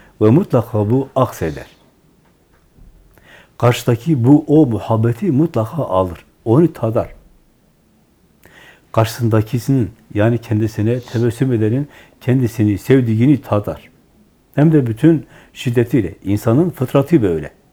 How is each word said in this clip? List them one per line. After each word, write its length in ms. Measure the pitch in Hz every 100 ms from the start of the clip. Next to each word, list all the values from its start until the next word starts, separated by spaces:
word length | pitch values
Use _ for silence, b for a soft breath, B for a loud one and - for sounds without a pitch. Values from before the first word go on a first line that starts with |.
| b _
ve 80 | 110
mutlaka 600 | 135 208 131 107 107 104
bu 180 | 127 135 -
akseder. 520 | 127 - 160 139 - _ _ _ _ _ _ _ _ _ _ _ - _ _ _ b b b _
Karşıdaki 680 | 120 120 - 120 165 147
bu 220 | 117 147 -
o 180 | 147 143
muhabbeti 640 | 107 - 113 113 120 202
mutlaka 520 | 131 165 117 110 165
alır, 420 | 120 92 95 85 _ _ -
onu 280 | 123 170
tadar. 400 | - 113 110 87 - _ _ _ _ _ _ _ _ _ _ _ _ B B B B _
Karşısındakisinin, 1000 | - 110 - 117 110 107 123 120 135 101 - _
yani 240 | 104 110 117
kendisine 600 | - 107 110 - 107 123
tebessüm 540 | - 110 120 107 131
edenin 340 | 117 107 123 143 B B _
kendisini 560 | - 131 120 - 104 98
sevdiğini 640 | - 131 120 110 127 143
tadar. 480 | - 104 104 - - _ _ _ _ _ _ -
Hem 160 | 156
de 160 | 156 123
bütün 380 | 110 156 160 - B B
şiddetiyle. 640 | - 123 120 117 135 90 90
İnsanın 460 | - 101 - 127 180
fıtratı 520 | - 123 139 139 165
böyle. 300 | 101 80 71 - _